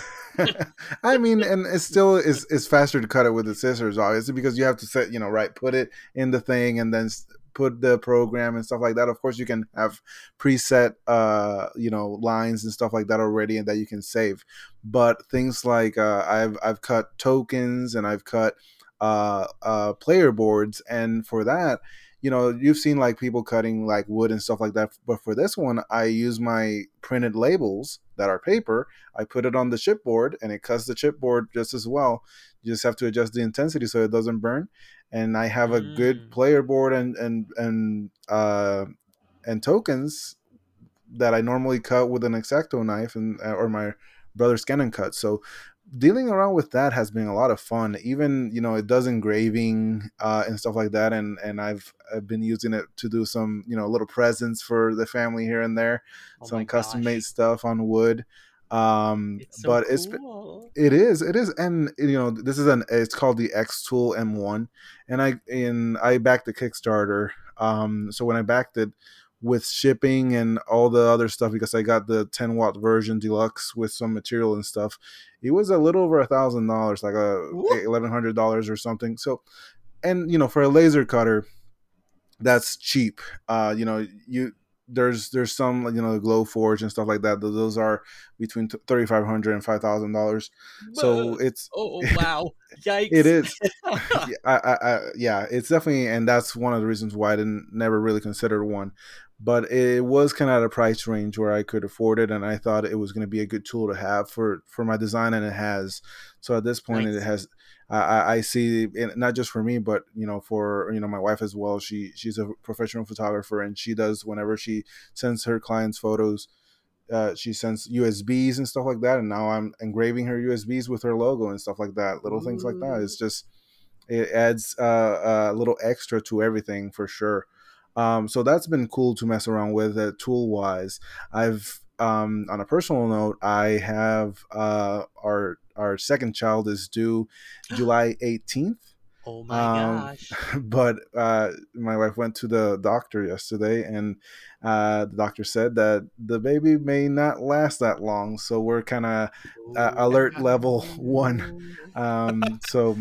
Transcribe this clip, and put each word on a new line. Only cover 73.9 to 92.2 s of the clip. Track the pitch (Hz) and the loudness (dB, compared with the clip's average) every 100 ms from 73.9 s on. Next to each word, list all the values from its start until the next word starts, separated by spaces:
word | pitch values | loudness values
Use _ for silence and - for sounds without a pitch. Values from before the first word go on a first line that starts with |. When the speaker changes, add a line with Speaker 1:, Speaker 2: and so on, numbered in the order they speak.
Speaker 1:
some | - 113 | -4 -6
material | 107 - 117 110 | -6 -4 0 0
and | 104 | 0
stuff, | 104 107 104 - - - - _ | -4 -6 -6 -8 -20 -20 -20 _
it | 123 | 0
was | 185 196 | 2 4
a | 180 | 4
little | 156 185 | 4 4
over | 175 156 | 4 4
a | 123 | 4
thousand | 135 131 120 110 | 2 2 0 0
dollars, | 110 107 98 | 0 0 -2
like, | 104 107 | -2 0
a | 104 95 76 | 0 0 -4
Speaker 2:
Woo! | 175 - 113 | -2 0 0
Speaker 1:
eleven | 107 117 117 | 0 0 0
hundred | 120 113 110 | -2 0 2
dollars | 110 110 107 | 2 0 -2
or | 107 | -6
something. | 117 110 117 113 | -6 -6 -6 -6
So, | 139 127 _ - - - - - | -6 -6 _ -20 -20 -20 -20 -6
and, | 180 180 170 | -2 0 2
you | 165 | 2
know, | 131 | 4
for | 151 | 4
a | 139 | 6
laser | 151 165 147 117 | 8 8 8 4
cutter, | 120 113 107 - - - _ _ _ _ _ _ - | 2 4 2 0 -12 -20 _ _ _ _ _ _ -2
that's | 120 120 - - | 4 4 2 -6
cheap. | - 139 110 - - - - | -2 0 0 -2 -14 -12 -4
Uh, | 113 107 110 | 0 0 0
you | |
know, | 113 110 101 104 120 | -2 -4 -6 -12 -8
you, | 127 127 - _ _ - | -6 -6 -8 _ _ -6
there's, | 123 123 117 - | 0 2 0 -4
there's | 131 120 - | -2 -2 0
some, | 127 123 120 117 | 0 0 -2 -2
you | |
know, | 113 110 | 0 0
Glowforge | 110 113 110 113 110 107 | 2 2 2 2 2 2
and | 110 | -2
stuff | 113 107 | -2 -2
like | 104 | 0
that. | 104 101 | 0 0
Th-, | 107 | -2
those | 107 110 110 | -2 -2 0
are | 110 107 - - - - | 0 0 -6 -20 -20 -10
between | 113 117 110 | -8 -6 -6
t-, | 113 - | -6 -2
thirty-five | 123 113 110 107 | 0 2 2 2
hundred | 110 107 | 0 0
and | 104 110 | -2 -2
five | 107 | -2
thousand | 107 107 107 | 0 -2 -2
dollars. | 107 107 110 - _ - - 214 | -2 0 -2 -6 _ -20 -20 -12
So | 240 127 117 117 113 | 0 2 2 0 -2
Speaker 2:
But | 131 | -4
Speaker 1:
it's | - - 196 | -4 -10 -8
Speaker 2:
oh, | 214 180 | -6 -2
oh, | 131 | 0
Speaker 1:
<laughs> | |
Speaker 2:
wow. | - | 2